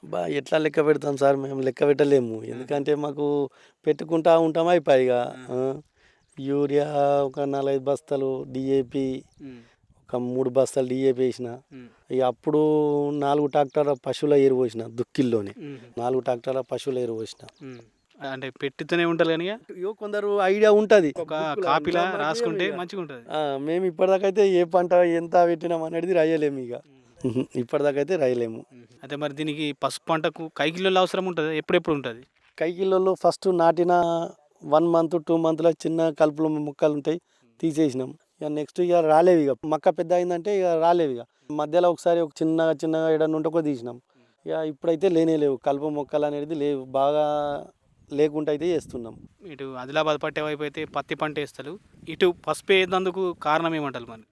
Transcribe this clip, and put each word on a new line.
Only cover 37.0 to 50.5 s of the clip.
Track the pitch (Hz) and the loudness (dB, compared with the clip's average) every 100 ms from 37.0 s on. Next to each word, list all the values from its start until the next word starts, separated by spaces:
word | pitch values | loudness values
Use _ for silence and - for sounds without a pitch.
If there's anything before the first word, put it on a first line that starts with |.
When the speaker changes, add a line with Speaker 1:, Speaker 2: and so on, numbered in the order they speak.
| 143 165 _ _ _ _ | -2 -4 _ _ _ _
Speaker 1:
తీసేసినాం. | 165 151 156 127 131 | -4 0 0 0 -8
ఇక | 151 _ _ 151 | -10 _ _ -6
నెక్స్ట్ | 151 147 - | -6 -6 -4
ఇక | 180 | 2
రాలేవు | 175 156 156 175 175 | 4 6 6 6 6
ఇక. | 143 123 160 | 4 -2 -2
మక్క | 156 - | 0 0
పెద్ద | 165 170 | 0 0
అయిందంటే | 180 180 175 170 202 | 0 0 -4 -2 -2
ఇక | 180 | 0
రాలేవు | 165 165 175 156 | 2 4 4 2
ఇక. | 120 120 _ _ | -2 -10 _ _
మధ్యలో | 151 151 165 175 | -6 0 2 2
ఒకసారి | 160 175 170 | 2 0 0
ఒక | 160 - | 0 -2
చిన్నగా | 160 160 160 | -2 0 0
చిన్నగా | 156 160 160 160 | 0 -2 -2 0
ఏడన్నా | 156 156 156 | 2 2 0
ఉంటే | 156 | -2
ఒక | 165 | -2
తీసినాం. | 151 135 120 123 _ 131 120 _ 160 | -2 -4 -8 -14 _ _ _ _ -8
ఇక | |
ఇప్పుడైతే | 160 160 143 170 165 190 | -6 -6 -4 -2 0 2
లేనే | 165 165 160 | 2 2 2
లేవు, | 147 131 - | 2 0 -2
కలుపు | 139 151 | -2 -2
మొక్కలు | 147 139 151 147 | -6 -4 -2 -2
అనేది | 147 147 160 | -4 -8 -4
లేవు, | 143 139 131 | -2 -4 -4
బాగా | 131 139 151 151 147 147 143 - _ _ _ _ | 0 2 2 0 -2 -4 -6 -10 _ _ _ _
లేకుండా | 143 151 151 151 | 0 0 0 -4
అయితే | 147 170 | -2 -2
చేస్తున్నాం. | 160 - 131 113 110 - _ 196 | -4 -4 -12 -12 -16 -20 _ -20
Speaker 2:
ఇటు | 139 135 127 | -14 -14 -12
ఆదిలాబాద్ | 131 151 156 151 | -4 -2 0 -2
పట్టే | 156 147 | -2 -4
వైపు | 151 | -6